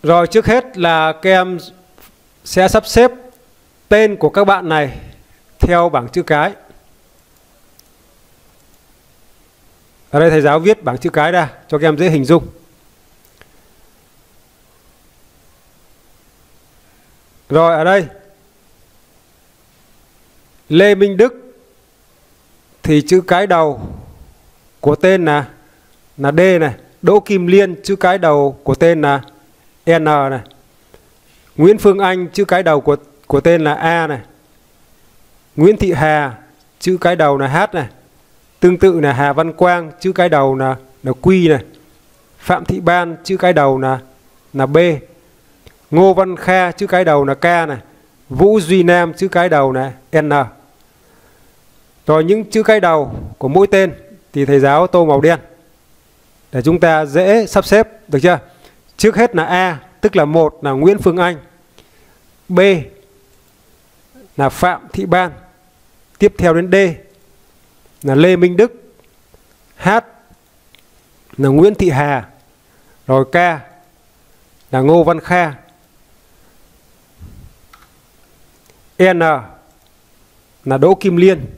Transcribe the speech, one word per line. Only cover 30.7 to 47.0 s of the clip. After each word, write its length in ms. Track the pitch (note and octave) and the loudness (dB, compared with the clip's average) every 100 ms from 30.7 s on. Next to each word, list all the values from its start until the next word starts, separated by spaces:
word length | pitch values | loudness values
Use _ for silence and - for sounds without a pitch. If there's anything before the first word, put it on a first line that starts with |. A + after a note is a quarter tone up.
| _ _ - _ _ _ _ _ - | _ _ -20 _ _ _ _ _ 2
Nguyễn 220 | E3+ G#3+ | 2 4
Phương 220 | G#3 G3 | 2 2
Anh 280 | F#3+ F#3 F3+ | -2 -4 -6
chữ 180 | G3 G3 | -6 -2
cái 180 | F3+ | 0
đầu 180 | F3 D3 | 0 0
của, 140 | C#3+ C#3+ - _ _ | 0 -4 -6 _ _
của 140 | C#3 | 0
tên 220 | E3 E3+ | 2 2
là 100 | D#3 | 0
A 340 | D3+ D#3+ E3+ D#3+ | -2 -2 -2 -4
này. 120 | C3+ G2 _ _ _ _ _ _ _ _ _ _ _ _ - | -8 -12 _ _ _ _ _ _ _ _ _ _ _ _ 2
Nguyễn 220 | E3+ G#3+ | 2 2
Thị 140 | G3 | -2
Hà 460 | C#3 D#3 D3+ C#3 A#2 - _ _ _ | -2 0 0 -4 -10 -20 _ _ _
chữ 180 | - F3+ | -6 -2
cái 140 | F3 F3 | -2 0
đầu 220 | D3+ C#3 | 0 0
là 100 | C3+ | -2
H 280 | D#3 G#3 G3+ | -2 -2 -6
này. 120 | C#3+ - _ _ _ _ _ _ | -10 -16 _ _ _ _ _ _
Tương 180 | F3+ F3+ | 0 4
tự 220 | F#3+ E3+ | 2 2
là 140 | D3 | -2
Hà 200 | B2 C#3+ | 0 -2
Văn 200 | C#3 E3 | -2 -4
Quang 380 | D#3+ F3+ F3 D#3+ - | 0 0 0 -6 -8
chữ 120 | F#3 | -6
cái 180 | F#3 F3+ | -2 0
đầu 260 | D3+ C#3 C3 | 2 0 0
là, 200 | C3 C3 - _ | -4 -6 -14 _
là 80 | C3 C3 | -8 -2
Q 280 | F3+ F#3 E3 | 0 2 2
này. 140 | C#3 - - _ _ _ _ _ _ | 0 -2 -20 _ _ _ _ _ _
Phạm 260 | - F3 F3 | -4 -4 -4
Thị 140 | F#3+ | -2
Ban 360 | E3+ F3 E3+ D#3+ | 0 0 -2 -10
chữ 140 | - F#3+ | -8 -2
cái 160 | F3+ | 0
đầu 260 | E3+ C#3 C3 | 2 2 0
là, 200 | C3 C3 - _ _ _ _ | -4 -6 -10 _ _ _ _
là 120 | C#3 C3+ | -6 0
B. 120 | D#3+ F3 C#3+ - _ _ _ _ _ - _ _ | 2 2 -2 -10 _ _ _ _ _ -20 _ _
Ngô 220 | D3+ F#3+ | 2 4
Văn 240 | F3+ F#3 F3+ | 2 -2 -4
Kha 340 | - F#3 F3+ | -2 0 -2
chữ 160 | E3+ G3+ | -6 -2
cái 180 | F3+ | 0